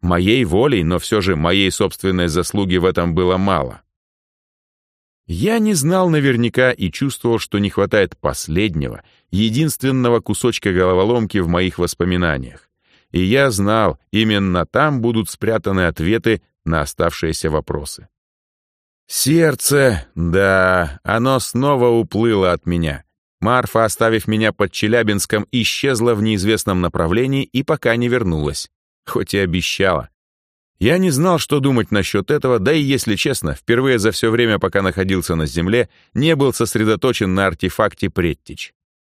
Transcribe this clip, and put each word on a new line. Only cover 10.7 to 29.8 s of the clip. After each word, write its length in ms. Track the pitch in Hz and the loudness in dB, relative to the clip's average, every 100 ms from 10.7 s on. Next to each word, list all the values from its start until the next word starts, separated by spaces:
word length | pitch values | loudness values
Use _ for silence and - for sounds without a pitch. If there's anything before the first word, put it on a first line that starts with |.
головоломки 640 | 90 92 90 98 120 107 104 | 0 2 2 2 0 0 -2
в 100 | 85 | 0
моих 300 | 87 92 - | 0 0 -2
воспоминаниях. 920 | 87 - 90 90 87 71 62 - _ _ _ _ _ | -4 -2 -2 0 0 -2 -6 -18 _ _ _ _ _
И 100 | - | -2
я 280 | 92 127 139 | 2 2 2
знал, 480 | 101 101 110 101 69 _ | 0 0 2 0 -2 _
именно 560 | 101 110 104 95 90 82 | 0 2 0 0 -2 0
там 340 | 113 151 139 | 0 0 0
будут 280 | 117 113 107 | 0 -2 -4
спрятаны 580 | - 101 110 92 95 87 | -4 -2 -2 0 0 0
ответы 560 | 80 82 110 - 104 _ _ | 0 -2 0 0 -2 _ _
на 180 | - 80 | -4 -2
оставшиеся 680 | 73 - 85 - 82 78 80 | -2 -2 -2 -2 -6 -4 -2
вопросы. 580 | 76 - 76 71 - - _ _ _ _ _ _ _ _ _ _ | -4 -4 -8 -8 -16 -20 _ _ _ _ _ _ _ _ _ _
Сердце, 1000 | - 131 160 160 127 - 143 135 95 - | -4 0 4 2 2 0 2 2 2 -6
да, 840 | - 85 90 98 95 92 92 80 71 | -4 0 2 4 4 4 2 0 -6
оно 360 | - 110 123 131 | -4 0 0 0
снова 480 | - 117 139 139 120 | -2 -2 0 2 2
уплыло 640 | 117 107 101 117 104 92 | 2 0 0 0 2 2
от 140 | 85 - | 0 -2
меня. 380 | 87 80 69 _ _ _ _ | -2 -2 -6 _ _ _ _
Марфа, 440 | 101 127 117 113 | 0 0 0 0
оставив 440 | 110 - 113 113 107 | 0 2 0 0 0
меня 240 | 110 110 | 0 0
под 180 | - 98 | 0 -4
Челябинском, 760 | - 107 117 110 101 - 107 - | -2 0 2 2 -2 -2 -4 -2
исчезла 640 | 123 107 - 139 127 120 | -2 -2 -2 -2 0 0
в 80 | 110 | 2
неизвестном 580 | 110 107 95 107 - 92 | 0 0 0 0 0 0
направлении 600 | 87 - 82 92 131 135 | -2 -2 0 0 0 -2
и 180 | 135 123 | -2 -4
пока 340 | 139 156 123 117 | -2 -2 0 0
не 120 | 120 | 0
вернулась, 640 | 123 98 80 73 71 - _ _ _ - | 0 0 -2 -2 -6 -12 _ _ _ -8
хоть 280 | - - | -6 -2
и 40 | 101 | -2
обещала. 720 | 95 87 85 - | 0 0 -2 0